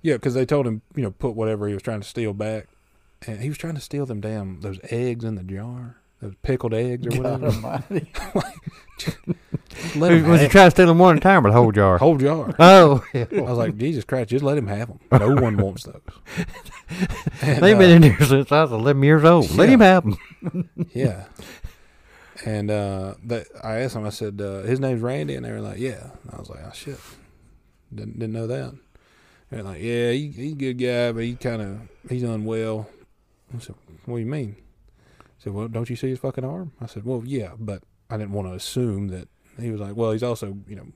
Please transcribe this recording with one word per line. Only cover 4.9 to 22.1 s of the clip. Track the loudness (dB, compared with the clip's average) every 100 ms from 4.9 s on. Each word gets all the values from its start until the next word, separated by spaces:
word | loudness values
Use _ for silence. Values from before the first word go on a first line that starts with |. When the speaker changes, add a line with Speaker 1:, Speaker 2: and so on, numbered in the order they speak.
| -6 -6 -6 -8
Speaker 1:
in | -10
the |
jar, | -10 -12 -12 -14 -18 -20 _ _
those | -18 -12
pickled | -6 -4 -2
eggs | -4 -4 -6 -6
or |
Speaker 2:
God | -4 -4 -2
Speaker 1:
whatever. | -2
Speaker 2:
almighty. | -4 -6 -10 -6 -8 -8 -12
Speaker 1:
<laughs> | -6 -6
Like, | -6 -12 -18 -18 _ -12
just | -12 -12 -10 -10 _ -14 _ -14 -10 -2
let | 4
him | 4 6
Speaker 3:
Was | 6
he |
Speaker 1:
have | 8
Speaker 3:
trying | 10 10
to |
steal | 8 6
them | 8
one | 6 6
at |
a |
time | 6 6 6
or |
the | 6
whole | 6
jar? | 4 4 6
Speaker 1:
Whole | 4 4
jar. | 0 -2 -6 6
Speaker 3:
<laughs> |
Oh. | 10 10 10 6 -2
Speaker 1:
I | -6 -4
was | -4 -4 -4
like, | -4 -4
"Jesus | -6 -6 -6
Christ, | -6 -2
just | -2
let | 0 -2
him | -4
have | -6 -10
'em. | -14 _
No | 2 4 2
one | 2 0
wants | -4 -6
those." | -18 -20 -20 -20 -14 -10
Speaker 3:
<laughs> | -10 -12 -20 -20 -16 -8 -6 -6 -10 -6
Speaker 1:
And, | -2 4
Speaker 3:
They've | 6 8
been | 10
Speaker 1:
uh, | 10
Speaker 3:
in |
there | 8 6 2
since | 2 4
I | 2
was | 2
eleven | 0 0 2
years | 4 6 6
old. | 6 4 4
Let | 6
Speaker 1:
yeah. |
Speaker 3:
him | 8
have | 8 6 2
'em. | -6 -14 -12 -10 -8 -10 -8
<laughs> | -10
Speaker 1:
Yeah. | -4 -4 -4 -16 -20 -20 -20 -20 _ _ _ _